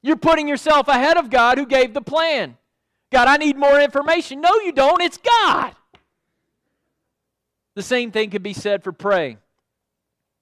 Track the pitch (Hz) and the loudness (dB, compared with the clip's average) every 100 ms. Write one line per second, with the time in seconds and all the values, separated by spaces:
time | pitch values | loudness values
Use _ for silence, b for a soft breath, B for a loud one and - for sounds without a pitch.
0 | 254 311 320 320 294 285 311 294 277 254 | -2 0 0 0 0 -4 2 2 2 0
1 | 285 339 254 247 233 262 262 269 254 269 | 2 0 2 2 2 0 0 0 0 -4
2 | - 311 330 285 151 120 _ _ _ _ | -4 -4 -2 -4 -6 -12 _ _ _ _
3 | _ 254 247 294 302 277 285 285 285 277 | _ 2 4 2 0 2 4 4 4 0
4 | 294 339 - 269 330 440 392 269 277 349 | 0 -2 -4 -2 0 0 0 0 2 2
5 | 302 - - 480 392 - 214 _ _ _ | -2 -4 0 2 2 -2 -6 _ _ _
6 | _ _ _ _ _ _ _ _ _ _ | _ _ _ _ _ _ _ _ _ _
7 | _ _ _ _ _ _ _ - 190 247 | _ _ _ _ _ _ _ -14 -4 -4
8 | 240 220 214 202 202 190 208 202 190 165 | -2 -4 -4 -6 -10 -8 -4 -4 -6 -8
9 | 202 190 143 107 _ _ _ _ _ _ | -2 -2 -2 -10 _ _ _ _ _ _
10 | _ _ _ _ | _ _ _ _